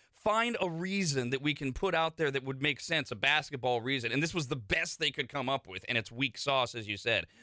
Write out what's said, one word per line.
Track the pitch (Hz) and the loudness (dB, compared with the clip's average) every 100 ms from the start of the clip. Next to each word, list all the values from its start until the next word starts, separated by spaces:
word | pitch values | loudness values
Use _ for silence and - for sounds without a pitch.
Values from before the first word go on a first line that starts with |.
| _ | _
Find | - 220 220 233 214 | -4 2 2 2 0
a | 185 | -2
reason | 165 185 196 175 135 123 | -2 -2 2 2 2 2
that | 135 | 0
we | 147 | 0
can | 143 135 | 0 -2
put | 123 190 | 0 0
out | 165 165 160 | 2 0 2
there | 147 | 0
that | 135 | 0
would | 131 135 | -4 -2
make | 147 135 | -2 -2
sense, | - 160 135 | -2 -2 -2
a | |
basketball | 110 139 151 143 139 127 120 | 0 2 2 0 -2 2 2
reason, | 120 135 113 | 2 0 0
and | 131 | 0
this | 160 | 0
was | 175 131 | 0 -2
the | 139 | -4
best | 101 165 170 - | 0 0 0 -2
they | 151 | -2
could | 151 127 | -2 -4
come | 143 127 | -2 -2
up | 135 - | -2 -4
with, | 92 - | -10 -2
and | 120 | -2
it's | - | -2
weak | 117 135 - | -2 -2 -2
sauce, | 143 135 120 | 0 2 2
as | 120 107 | -2 -6
you | 101 | -4
said. | 120 104 82 - | 2 0 0 -14